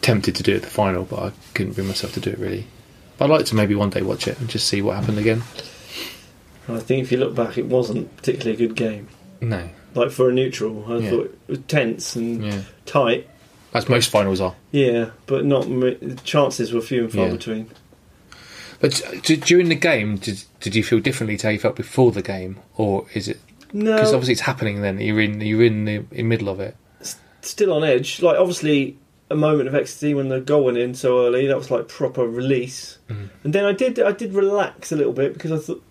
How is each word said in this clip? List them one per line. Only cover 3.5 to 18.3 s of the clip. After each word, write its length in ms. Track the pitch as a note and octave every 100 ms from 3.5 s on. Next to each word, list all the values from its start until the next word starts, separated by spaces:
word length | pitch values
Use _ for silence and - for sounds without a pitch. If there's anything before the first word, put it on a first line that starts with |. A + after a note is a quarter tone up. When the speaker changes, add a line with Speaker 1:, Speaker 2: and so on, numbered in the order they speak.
| A2
Speaker 1:
maybe 180 | G2+
one 160 | G#2 G#2
day 120 | G2
watch 260 | G2 G#2 -
it 100 | -
and 100 | A#2
just 200 | A2 -
see 120 | G2+
what 140 | G#2 G2+
happened 220 | A2+ G#2+
again. 240 | G#2+ A2+ - - - - - - - - - - - - -
Speaker 2:
I 100 | A#2
think 240 | A2 C3
if 80 | B2+
you 80 | B2
look 160 | C3
back, 220 | - A#2 -
it 80 | A#2
wasn't 480 | B2+ A#2 A2 - -
particularly 360 | - B2 A2+
a 160 | G#2+ A#2
good 80 | A2
game. 320 | A2 G#2+ - - - -
Speaker 1:
No. 280 | A#2 G2+ E2+ - -
Speaker 2:
Like, 180 | C3 C#3
for 160 | C3+ B2+
a 20 |
neutral, 520 | B2+ C3 - A2+ G#2+ G#2+
I 100 | A#2+
Speaker 1:
Yeah. 120 | G#2+
Speaker 2:
thought 140 | F2+ - - -
it 20 |
was 80 | C3+ -
tense 480 | D3+ A#2+ - -
and 300 | B2 A#2 A#2
Speaker 1:
Yeah. 160 | G#2 G2+ F#2+ - -
Speaker 2:
tight. 400 | - A#2+ A#2+ - - - _ -
Speaker 1:
As 140 | A#2 -
most 200 | A#2 A2
finals 300 | G#2+ G2 F#2+
are. 140 | F#2 - _
Speaker 2:
Yeah, 360 | C#3+ C3 A#2 A2+ - -
but 180 | C#3
not 200 | C#3+ C3+
m-, 520 | B2 B2+ B2+ B2 C#3 B2+
chances 500 | - D3+ C3+ - A2+
were 80 | A#2
few 240 | A2 B2+
and 80 | A2+
far 140 | G#2+ F#2
Speaker 1:
Yeah. 60 |
Speaker 2:
between. 340 | - - A2 G#2+ - _ - _ _ -